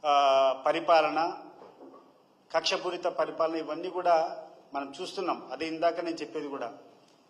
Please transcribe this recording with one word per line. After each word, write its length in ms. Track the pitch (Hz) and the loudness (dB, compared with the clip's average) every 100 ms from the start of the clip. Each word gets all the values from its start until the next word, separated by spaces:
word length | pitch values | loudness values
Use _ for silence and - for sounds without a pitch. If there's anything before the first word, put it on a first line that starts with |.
| 151 | 4
ఆ, 580 | 143 139 135 135 131 151 | 4 6 6 4 2 0
పరిపాలన, 720 | 156 165 165 151 147 - - - - - - - - - _ _ _ _ 165 | 0 4 4 4 0 -2 -4 -16 -20 -20 -20 -20 -20 -20 _ _ _ _ -2
కక్షపూరిత 480 | - 190 180 175 | 0 0 -2 -2
పరిపాలన, 520 | 175 - 156 151 165 165 | -4 -2 -4 0 0 0
ఇవన్నీ 340 | 151 151 180 | -4 -6 -6
కూడా 560 | 180 180 165 170 - - - - | -2 2 4 2 -6 -14 -20 -10
మనం 200 | 139 139 - | -10 -8 -10
చూస్తున్నాం. 480 | 185 - 180 123 - | -10 -6 -4 -4 -6
అదే 160 | 135 160 | -8 -6
ఇందాక 320 | 160 170 165 | 0 0 0
నేను 160 | 170 156 | -6 -6
చెప్పేది 320 | 151 160 147 | -8 -8 -8
కూడా. 260 | 139 120 - - - _ _ _ | -8 -10 -12 -20 -20 _ _ _